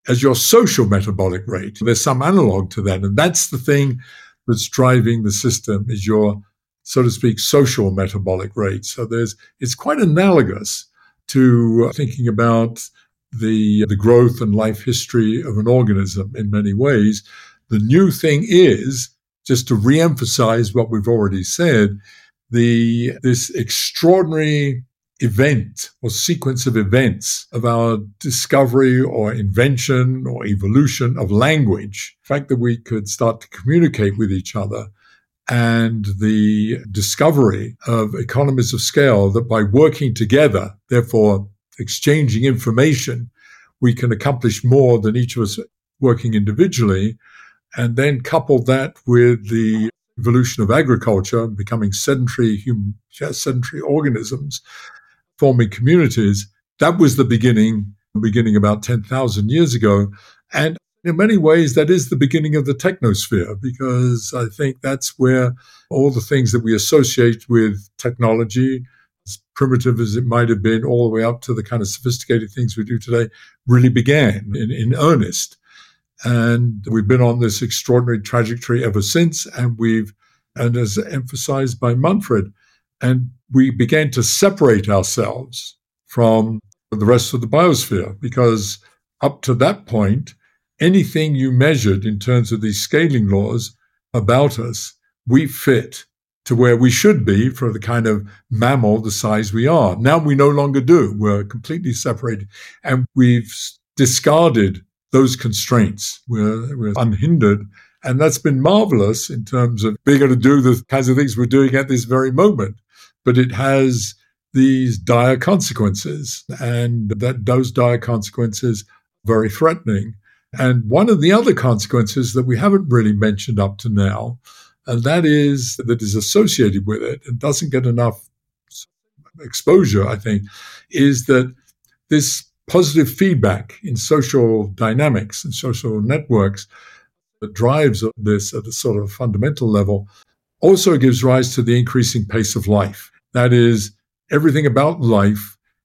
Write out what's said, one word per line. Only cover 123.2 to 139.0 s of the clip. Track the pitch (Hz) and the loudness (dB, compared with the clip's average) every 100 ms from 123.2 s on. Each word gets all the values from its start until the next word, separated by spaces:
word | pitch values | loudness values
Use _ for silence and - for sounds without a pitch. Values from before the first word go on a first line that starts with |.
| 107 101 - 104 | 0 -2 -4 -2
up | 98 101 | -2 -4
to | 117 | -2
now, | 101 98 107 117 123 _ - _ _ - | 0 0 -2 -8 -12 _ -20 _ _ -6
and | 120 | -2
that | 123 170 160 | 0 2 2
is, | 147 147 139 123 - | 2 2 0 -6 -8
that | 113 117 | -4 -2
is | 107 | -2
associated | 107 104 202 214 - 107 101 98 | -4 0 0 2 2 0 0 -4
with | 107 | -6
it | 117 131 - | -6 -10 -10
and | 120 | -6
doesn't | 143 139 151 | -4 -4 -4
get | 131 | -2
enough | 123 117 120 107 _ _ _ _ _ | -2 0 -2 -4 _ _ _ _ _
s-, | - - _ _ _ _ - | -20 -20 _ _ _ _ -20
exposure, | 139 - - 185 139 101 104 | -14 -4 2 4 4 2 0
I | 110 | -4
think, | 110 101 101 - - - _ | -4 -4 -6 -20 -20 -20 _
is | 151 139 127 127 | 0 2 2 2
that | 131 127 - _ _ _ _ _ | 2 0 -8 _ _ _ _ _
this | 151 139 - - _ - | 0 0 -8 -12 _ 0
positive | - 156 156 127 | 2 2 2 0
feedback | - 196 147 104 95 - - | 0 0 2 0 -2 -8 -14
in | 175 110 | -8 -8
social | - 151 127 139 117 110 98 | 0 0 2 2 2 0 -4
dynamics | 95 113 120 147 120 101 - | -4 -2 0 0 0 -4 -12
and | 147 | -10
social | 123 131 120 117 107 | -8 -6 -6 -6 -4
networks | 107 151 151 110 98 98 - - - _ _ _ _ _ | -2 -2 0 2 2 -4 -16 -20 -20 _ _ _ _ _
that | 104 | -14
drives | 98 120 147 143 104 110 110 | -2 0 2 2 0 -6 -4
this | 104 104 98 | -2 -2 -2
at | - 107 | -10 -10
a | |
sort | - 123 104 | -6 -4 -4